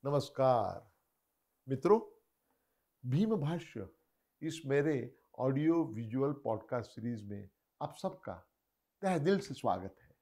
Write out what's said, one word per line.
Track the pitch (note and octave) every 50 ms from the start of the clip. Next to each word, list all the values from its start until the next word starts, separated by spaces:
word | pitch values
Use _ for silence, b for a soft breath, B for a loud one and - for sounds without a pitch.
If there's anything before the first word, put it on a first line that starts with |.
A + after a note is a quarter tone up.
| - C#3 D3 C#3+
नमस्कार | C3 - - - C3+ C3 B2+ A#2 G#2+ F#2 F2+ - - _ _ _ _ _ _ _ _ _ _ _ _ _ _ _ _ B2+
मित्रों, | C3+ C3+ - F3 G#3 A3+ A3+ - - _ _ _ _ _ _ _ _ _ _ _ _ _ _ _ _ _ - B2
भीम | B2+ D#3 G#3 A3 A3+
भाष्य | F#3 C#3 D3 E3+ E3+ - - - A#2 G2 - - _ _ _ _ _ _ _ _ _
इस | D3+ D#3+ D#3 - -
मेरे | C3+ C3+ C#3+ C#3+ D#3 D3+ C3 A2+ B2 b b b b b -
ऑडियो | B2 C3+ C3+ C3+ D3+ D#3+ E3 E3+ D#3+
विजुअल | - A2 A2 A#2 A2 A2+ C3 C3+ C#3 D3
पॉडकास्ट | C#3+ - A#2 A2 G#2 - - - B2 G#2+ -
सीरीज | - - G#2+ A#2+ A#2+ A2 G2+
में | G2+ G#2 G2+ F2+ F2+ _ _ _ _ _ _
आप | D3 D3+ -
सबका | - - F#3+ - - - - F#2+ F2+ - _ _ _ _ _ _ _ _ _ _ _
तहे | - F#3+ F#3 E3
दिल | C#3+ F3 G3+ F#3+
से | G3 - C3
स्वागत | - - A2+ F#2 F#2 F#2 F#2+ - _
है। | _ _ _ _